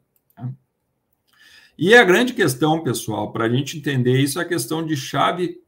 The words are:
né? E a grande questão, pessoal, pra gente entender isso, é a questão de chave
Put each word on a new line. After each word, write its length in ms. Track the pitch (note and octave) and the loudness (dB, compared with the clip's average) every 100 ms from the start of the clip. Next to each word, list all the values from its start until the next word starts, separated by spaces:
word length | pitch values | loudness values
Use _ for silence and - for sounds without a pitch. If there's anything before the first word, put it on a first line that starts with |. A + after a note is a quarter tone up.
| _ _ _ - | _ _ _ -14
né? 160 | B2+ C3 _ _ _ _ _ _ _ _ - - _ - | -14 -14 _ _ _ _ _ _ _ _ -20 -20 _ -4
E 160 | F3 | 6
a 80 | A#3+ | 6
grande 300 | F#3 F#3+ B3 | 8 4 2
questão, 500 | - E3+ C3 D#3 D#3+ | 0 0 0 0 0
pessoal, 480 | D#3+ A2+ - G#2 G#2 | -2 -4 -4 -6 -4
pra 180 | A2+ A2+ | -2 -2
gente 300 | B2 D3 D#3+ | -2 -4 -6
entender 400 | C#3+ C3+ A#2+ B2+ | -4 0 2 2
isso, 220 | C#3+ F3 | 2 -2
é 20 | |
a 60 | E3+ | -4
questão 360 | E3+ - D#3+ | -4 -4 -4
de 120 | D#3+ D3 | -4 -6
chave 680 | - - G#3+ F3 F3 - | -4 -2 -2 -2 -6 -8